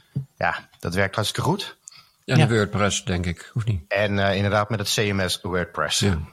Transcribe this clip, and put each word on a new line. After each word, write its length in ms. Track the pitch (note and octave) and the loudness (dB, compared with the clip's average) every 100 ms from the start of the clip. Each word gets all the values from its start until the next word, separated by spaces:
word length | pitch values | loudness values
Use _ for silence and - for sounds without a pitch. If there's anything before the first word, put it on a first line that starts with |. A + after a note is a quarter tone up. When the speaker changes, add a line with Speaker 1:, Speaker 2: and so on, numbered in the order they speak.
| - - - - | -10 -10 -8 -4
Speaker 1:
ja, 180 | F2 - - _ | -2 -2 -8 _
dat 140 | - | -4
werkt 220 | F2 G2 - | 0 0 0
hartstikke 340 | G2+ - A#2 | -4 -2 -2
goed. 280 | F#3+ - - - - _ _ | -2 -6 -16 -20 -20 _ _
Speaker 2:
Ja, 120 | - C3 | 2 4
de 60 | |
Speaker 3:
Ja. 60 | C#3 | 6
Speaker 2:
WordPress, 560 | A#2 G2+ F#2+ G2+ - | 4 2 2 0 0
denk 220 | - F2+ F2 | -2 -2 -2
ik, 260 | E2 - | -6 -6
of 120 | B2 A2 | -6 -2
niet? 160 | F#2+ - | -4 -2
Speaker 1:
En, 320 | G2+ G#2 G2+ | -2 0 2
eh, 160 | G2 F#2+ | 2 2
inderdaad 340 | G2+ G#2 G#2 | 2 2 0
met 100 | G#2+ | -2
het 140 | G2 | -2
C 40 | - | 0
M 320 | G#2 G2 F2+ | 2 2 0
S 100 | - | -2
WordPress. 580 | F2+ F2+ E2+ - D2+ - | -2 -2 -2 -2 -2 0
Speaker 2:
Ja, 180 | G2+ E2 D#2+ | 0 0 -4